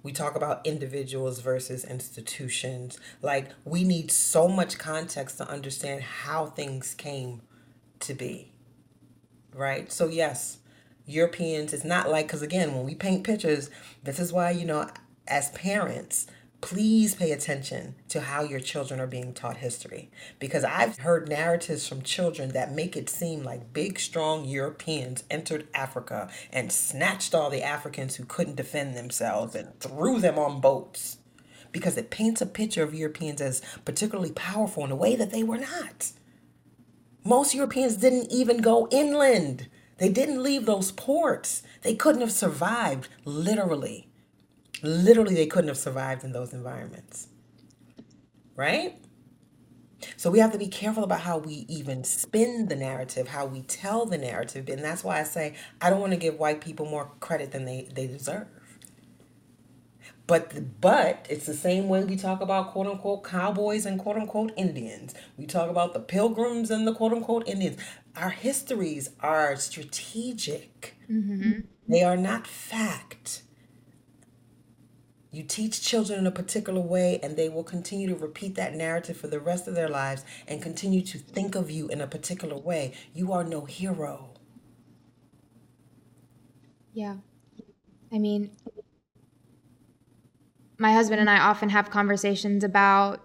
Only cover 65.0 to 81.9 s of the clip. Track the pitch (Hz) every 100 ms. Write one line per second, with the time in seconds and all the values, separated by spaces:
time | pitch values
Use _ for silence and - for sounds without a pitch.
65 | 127 - - - 147 180 170 175 175 117
66 | - 185 226 220 240 233 220 220 220 226
67 | 220 233 226 233 226 196 175 - - -
68 | - - 180 - 240 277 - 233 170 147
69 | 135 - 147 156 147 139 - 165 139 -
70 | - 220 240 226 - 151 - - - -
71 | - 220 202 196 202 208 - _ - 170
72 | 175 180 190 226 - - - 220 214 143
73 | - - - - - _ - - - -
74 | _ - - _ _ _ _ _ - -
75 | _ _ _ 151 143 - 214 - - 233
76 | 202 196 185 180 180 220 208 185 175 180
77 | 180 180 139 151 160 160 165 175 175 196
78 | 196 170 151 - 196 190 185 156 160 170
79 | 170 165 - 147 156 180 - 170 160 143
80 | 135 135 - - - 151 165 165 196 185
81 | - 143 - 196 196 190 160 156 151